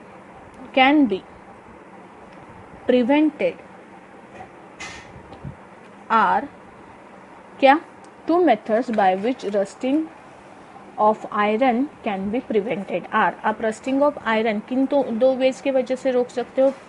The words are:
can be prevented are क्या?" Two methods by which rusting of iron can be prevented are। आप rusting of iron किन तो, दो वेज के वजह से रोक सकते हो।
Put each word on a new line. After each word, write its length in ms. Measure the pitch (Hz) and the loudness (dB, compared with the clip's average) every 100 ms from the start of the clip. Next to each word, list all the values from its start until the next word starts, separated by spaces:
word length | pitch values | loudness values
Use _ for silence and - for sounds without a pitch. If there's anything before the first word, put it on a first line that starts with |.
| - - - - - - 254 269 | -20 -20 -20 -20 -20 -20 -2 2
can 280 | 262 302 247 | 4 6 4
be 140 | 185 - - - - - - - - - - - - - - - - - | 0 -8 -20 -20 -20 -20 -20 -20 -20 -20 -20 -20 -20 -20 -20 -20 -8 0
prevented 640 | 247 233 294 311 - 180 - - - - - - - - - - - - - - - - - - - - - - - - - - | 2 4 2 2 0 -4 -4 -14 -20 -20 -20 -20 -20 -20 -20 -20 -20 -20 -18 -16 -16 -20 -20 -20 -18 -16 -16 -20 -20 -20 -16 0
are 340 | 220 185 196 285 - - - - - - - - - - - | 2 2 0 -4 -12 -20 -20 -20 -20 -20 -20 -20 -20 -20 2
क्या?" 200 | 269 302 - - - - - | 4 4 0 -20 -20 -10 -2
Two 180 | 339 330 | 2 4
methods 440 | 208 - 220 254 214 | 2 0 -2 -2 0
by 280 | 185 190 | 2 2
which 200 | 220 262 | -2 -4
rusting 600 | 196 208 196 - 254 302 320 - - - - - - - - - | -4 -4 -4 -4 -2 -2 -4 -10 -20 -20 -20 -20 -20 -20 -10 0
of 160 | 214 214 - | 2 2 -4
iron 540 | 214 208 220 262 233 285 - 233 | -2 0 2 2 0 -2 -6 -8
can 200 | 190 196 | -6 -4
be 80 | 240 - | -6 -2
prevented 520 | 220 208 202 190 180 | -2 -2 -6 -6 -8
are। 320 | - 214 180 - | -2 0 0 0
आप 140 | - 214 | -4 -4
rusting 440 | 220 220 262 269 | -4 -6 -4 0
of 100 | 294 285 | 0 0
iron 420 | 220 220 226 208 - | -2 0 0 -4 -4
किन 180 | 254 269 | -2 0
तो, 160 | 285 | 0
दो 320 | - 220 262 | 0 2 2
वेज 260 | 254 262 254 | 2 0 0
के 100 | 277 | -2
वजह 260 | 262 254 262 | -2 -2 -2
से 140 | 262 | -2
रोक 180 | 247 247 | 0 -2
सकते 340 | 247 240 - | -6 -4 0
हो। 80 | 269 269 | 0 0